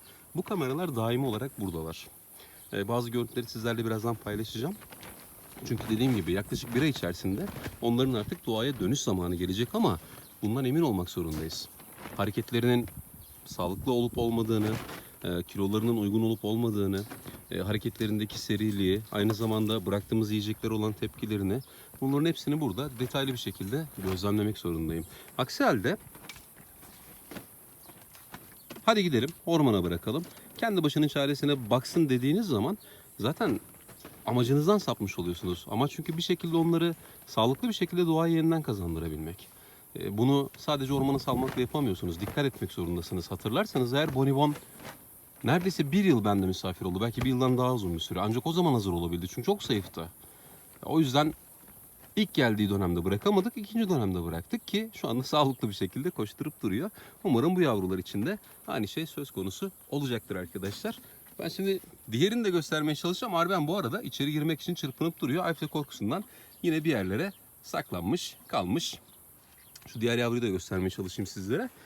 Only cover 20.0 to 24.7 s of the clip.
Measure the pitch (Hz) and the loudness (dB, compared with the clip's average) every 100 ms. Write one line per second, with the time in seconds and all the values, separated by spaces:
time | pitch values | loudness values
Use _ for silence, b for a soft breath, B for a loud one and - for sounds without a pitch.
20 | - 113 107 107 104 107 113 107 107 104 | 0 0 0 0 -2 -4 -2 0 -2 -2
21 | 107 - 104 104 98 123 - B B - | -8 -6 -4 -2 0 -2 -4 B B -4
22 | 135 143 165 160 - 151 135 92 147 120 | 0 2 2 0 -2 0 0 -2 -6 -4
23 | 123 143 135 123 101 - 95 143 156 - | -2 -2 -2 -4 -6 -8 -4 -4 -6 -6
24 | 95 92 101 107 104 101 87 | -4 0 2 2 2 -2 -4